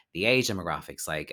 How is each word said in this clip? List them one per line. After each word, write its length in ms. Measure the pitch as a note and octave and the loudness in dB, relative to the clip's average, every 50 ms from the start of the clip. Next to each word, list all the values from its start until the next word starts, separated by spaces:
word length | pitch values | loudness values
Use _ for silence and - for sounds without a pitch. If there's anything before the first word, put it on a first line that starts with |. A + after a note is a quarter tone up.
| _ _ - | _ _ -6
the 100 | E2 F#2+ | 0 2
age 240 | A2+ B2+ B2+ B2 - | 4 4 4 4 2
demographics. 580 | G#2+ F#2+ E2+ E2+ D#2 D2 D2+ - D#2+ - - - | 0 -2 -2 -2 -2 -4 -4 -10 -12 -10 -6 -4
Like, 240 | D#2 D#2 D2+ - | -4 -4 -4 -6